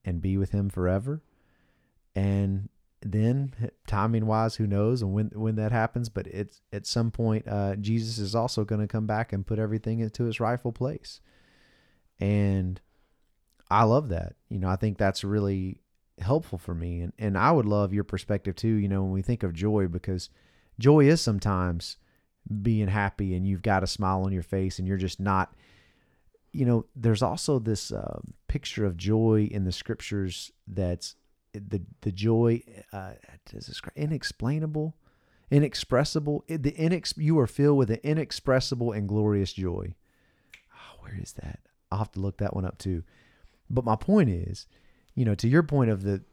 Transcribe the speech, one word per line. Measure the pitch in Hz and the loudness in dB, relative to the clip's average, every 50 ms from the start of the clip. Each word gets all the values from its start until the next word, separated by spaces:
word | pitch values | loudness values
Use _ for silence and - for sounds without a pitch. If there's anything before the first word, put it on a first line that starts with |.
| _ | _
and | 95 87 85 | -4 -4 -2
be | 82 95 95 98 | 0 0 0 0
with | 95 - | 0 0
him | - 101 98 98 | 0 0 0 -2
forever. | - 92 90 90 92 98 113 135 151 156 - _ _ _ _ _ _ _ _ _ _ _ _ _ _ _ _ _ _ | -2 0 0 2 2 0 -2 -4 -6 -8 -10 _ _ _ _ _ _ _ _ _ _ _ _ _ _ _ _ _ _
And | 98 98 98 98 98 101 98 98 98 98 - - _ _ _ _ _ | 0 2 2 2 2 2 0 0 -2 -4 -8 -14 _ _ _ _ _
then, | - 107 92 107 110 117 123 139 139 131 - 110 120 - - _ _ | -6 -2 0 2 4 4 2 2 -2 -4 -6 -8 -8 -8 -8 _ _
timing-wise, | - 107 101 104 113 117 113 110 110 110 110 113 113 - | -2 0 0 2 2 2 2 2 2 2 2 2 0 0
who | - 110 | -2 0
knows | 101 98 101 104 113 127 123 | 0 2 2 2 2 2 0
and | 110 95 | 0 0
when, | 98 107 107 104 - | 0 0 0 -2 -4
when | 107 110 110 110 | -4 -2 -2 0
that | 107 107 107 | 0 0 0
happens, | 120 117 110 - - 120 120 113 | 2 0 0 0 -2 -4 -6 -4
but | - 98 90 | -6 -6 -8
it's, | 92 90 98 104 - - _ _ _ | -6 -6 -8 -8 -8 -10 _ _ _
at | - 104 - | -10 -10 -8
some | - - 117 117 113 | -2 0 0 0 0
point, | - - 117 110 110 110 - | 0 0 0 0 0 -2 -2
uh, | - 104 101 101 98 98 | -4 -2 -2 -2 -2 -2
Jesus | 104 101 107 110 117 110 110 113 113 | -2 -2 -2 0 0 -2 -4 -4 -6
is | 101 95 104 | -4 -2 -2
also | 113 117 127 - 117 104 | -2 -2 -2 -2 -4 -2
gonna | - 113 104 104 101 | -2 -2 -2 -2 -2
come | - 110 110 | -2 -2 -2
back | 104 107 107 117 - - | -2 -2 -2 -2 -4 -4
and | 98 95 | -6 -4
put | - 110 104 | -4 -2 -2
everything | 110 104 110 110 - 110 113 113 | -2 -2 -2 -4 -4 -4 -2 -2
into | 113 107 - - 120 | -4 -4 -2 -2 -4
its | 117 107 - | -2 -2 -2
rightful | 117 110 123 123 - 123 | -2 -2 -2 -2 -4 -6
place. | 113 - 127 131 151 - - - - - _ _ _ _ _ _ _ _ _ _ _ _ _ _ _ _ _ _ _ - | -4 -2 -4 -4 -4 -8 -12 -16 -20 -20 _ _ _ _ _ _ _ _ _ _ _ _ _ _ _ _ _ _ _ -4
And | 101 98 104 104 101 98 95 95 92 92 92 - - _ _ _ _ _ _ _ _ _ _ _ _ _ _ _ _ - | 0 2 2 2 2 2 2 0 0 -2 -4 -8 -12 _ _ _ _ _ _ _ _ _ _ _ _ _ _ _ _ 2
I | 95 107 117 | 4 4 6
love | 107 117 143 151 120 | 6 4 4 2 0
that. | 87 82 85 85 - _ _ - | -4 -6 -6 -8 -12 _ _ -8
You | 113 95 | -6 -2
know, | 92 92 | 0 0
I | 95 | 0
think | 98 110 107 95 | 0 0 -2 0
that's | - 107 98 95 - | 2 0 0 0 0
really | - 98 104 107 101 98 98 95 92 92 - - _ _ _ _ _ _ _ - | -2 -2 0 0 2 0 0 -2 -4 -6 -8 -12 _ _ _ _ _ _ _ -6
helpful | 90 95 139 165 - - - | -2 0 0 0 0 -4 -10
for | 87 - - 87 | -10 -8 -8 -6
me. | 82 87 87 85 87 | -6 -6 -6 -6 -6
And, | 87 - - - | -6 -8 -6 -4
and | 107 104 98 | -2 -2 0
I | 92 104 156 | 2 4 4
would | 170 143 110 | 4 4 4
love | 104 104 104 101 95 | 2 2 2 2 2
your | 98 104 98 | 0 -2 -2
perspective | - - 92 - - 104 98 - 98 90 | -2 -6 -6 -2 -2 -4 -2 -2 -6 -6
too, | - - 113 110 | -2 0 0 2
you | 107 101 98 | 2 2 0
know, | 98 98 | 0 0
when | 95 95 | 0 0
we | 95 95 | -2 -2
think | 95 - 120 - | -2 -2 -2 -2
of | - 90 | -2 -4
joy, | 82 80 98 107 107 104 95 | -2 -2 0 0 2 2 0
because | 87 85 90 - 98 92 87 - - _ _ _ _ _ _ _ _ _ - | 0 -2 -4 -4 -4 -6 -6 -6 -10 _ _ _ _ _ _ _ _ _ 4
joy | 113 139 151 156 139 | 6 8 8 8 8
is | 139 165 160 | 8 6 4
sometimes | - 117 104 98 - 107 98 90 90 90 85 85 - - - - _ _ _ _ _ _ _ _ - - 107 104 | 2 0 0 2 2 2 2 2 2 0 -2 -4 -6 -10 -14 -18 _ _ _ _ _ _ _ _ -10 -8 -6 -2
being | 98 117 113 107 104 95 | 0 0 2 2 2 0
happy | 101 107 101 98 - - 101 95 92 | 2 0 0 0 0 -2 -2 -2 0
and | 90 95 | 0 0
you've | 98 95 87 | 0 -2 0
got | - 110 98 95 | 2 2 2 2
a | 95 95 | 2 0
smile | - - 101 92 95 95 | -2 -2 0 0 0 0
on | 95 95 | 0 0
your | 95 90 | -2 -2
face | 82 - 98 95 95 95 - - | -4 -2 -2 -2 -2 -2 -2 -4
and | 92 | -2
you're | 95 98 | -2 0
just | 92 95 90 - - | 0 -2 -4 -4 -2
not, | 98 101 95 95 90 - - _ _ _ _ _ _ _ _ _ _ _ _ _ _ _ _ _ _ _ | 0 0 2 2 0 -2 -6 _ _ _ _ _ _ _ _ _ _ _ _ _ _ _ _ _ _ _
you | - 151 131 | -4 0 2
know, | 120 120 113 - - - | 4 4 2 0 -4 -6
there's | 131 113 117 110 98 | 0 2 2 4 4
also | 127 - - - - - 143 127 | 2 0 -2 -2 -2 0 0 0
this, | 107 113 107 - - - | 0 0 -2 -2 -4 -6
uh, | - 50 - 50 50 50 50 50 - _ _ | -8 -8 -6 -8 -10 -10 -12 -14 -18 _ _
picture | - - 143 - - - - 107 | -4 -4 -4 -6 -6 -4 -2 0
of | 98 87 | 0 -2
joy | 82 87 101 110 110 113 113 110 107 107 - | -2 0 2 2 4 6 6 6 4 4 2
in | - 101 92 | 0 -2 -2
the | 92 | -2
scriptures | 90 - - - 110 - - - 104 101 95 92 87 - - - _ _ _ - | -2 -4 -6 -8 -8 -8 -8 -6 -4 -4 -4 -4 -6 -8 -12 -16 _ _ _ -8
that's | 95 98 95 87 87 87 - - - _ _ _ _ _ _ _ | -4 -2 -2 -2 -2 -4 -6 -12 -16 _ _ _ _ _ _ _
the, | - 104 101 101 107 95 87 - - - | -16 -14 -8 -6 -6 -6 -6 -10 -14 -8
the | - 107 | -6 -6
joy, | 92 95 104 113 113 113 120 117 117 117 - - - - - _ | -4 0 2 2 4 4 4 4 2 0 -4 -10 -20 -20 -20 _
uh, | 104 98 95 95 - - - - - 85 _ - | -14 -14 -12 -14 -16 -18 -20 -20 -20 -20 _ -18
does | - - - | -16 -16 -14
it | - | -14
describe, | - - - - - | -14 -14 -14 -12 -8
inexplainable, | 147 151 151 - - - - - - 107 123 147 156 160 156 151 151 151 160 - _ _ _ _ _ _ _ _ _ _ - | -6 -4 -4 -4 -4 -6 -8 -6 -4 -2 -2 0 -2 -2 -4 -4 -4 -4 -4 -6 _ _ _ _ _ _ _ _ _ _ 2
inexpressible, | 143 143 151 135 - - - - 127 123 147 - - 160 147 147 147 143 - | 4 4 4 4 0 -6 -2 0 2 2 2 2 -2 -2 -2 -2 -4 -4 -4
it, | - 165 156 | -6 -6 -2
the | 127 147 | -2 -2
inex-, | 147 156 160 165 185 170 - - - | 0 0 0 2 2 0 -2 -6 -4
you | - 151 151 160 151 | 0 2 4 4 4
are | 123 113 | 4 2
filled | - - 143 147 147 139 | 2 4 4 6 6 6
with | 127 98 | 4 2
an | 113 - - | 0 -2 -2
inexpressible | 147 156 160 139 - - - - 135 127 131 127 - 135 120 120 117 | -2 -2 -2 -2 -4 -8 -4 0 2 2 2 2 0 -2 -2 -2 -2
and | 101 107 101 95 | -2 -2 -2 0
glorious | 104 107 107 107 104 101 95 - | 0 2 2 2 2 2 0 -2
joy. | - 95 92 90 87 95 - 90 - - _ _ _ _ _ _ _ _ _ _ - - _ _ | -4 -4 -4 -4 -4 -4 -6 -8 -10 -14 _ _ _ _ _ _ _ _ _ _ -20 -20 _ _
Oh, | - - - - - - | -20 -20 -20 -20 -20 -20
where | - - 101 95 | -16 -12 -12 -12
is | - - | -12 -12
that? | - - - - - - _ _ _ _ _ _ | -14 -12 -12 -12 -14 -14 _ _ _ _ _ _
I'll | 90 101 | -4 -4
have | 110 - | -4 -4
to | - 98 | -4 -6
look | 95 98 - - | -6 -4 -4 -4
that | 104 101 - | -4 -4 -2
one | 95 92 | -4 -4
up | - - - | -4 -6 -6
too. | - 95 90 82 85 - _ _ _ _ _ _ - - _ _ _ - | -4 -4 -4 -4 -6 -10 _ _ _ _ _ _ -20 -20 _ _ _ -4
But | 117 131 120 | -2 -2 0
my | 117 110 | 0 0
point | - - - 208 214 165 113 | 0 2 4 4 6 6 4
is, | 90 85 87 90 92 - - - _ _ _ _ _ _ _ _ _ | 2 -2 -4 -6 -8 -10 -14 -20 _ _ _ _ _ _ _ _ _
you | 131 127 | 0 2
know, | 110 101 | 2 2
to | - - 117 | 2 2 4
your | 135 170 | 4 4
point | 165 143 143 139 123 113 | 4 4 2 2 4 4
of | 107 95 | 2 0
the, | 98 101 98 95 - _ | 0 0 -2 -2 -4 _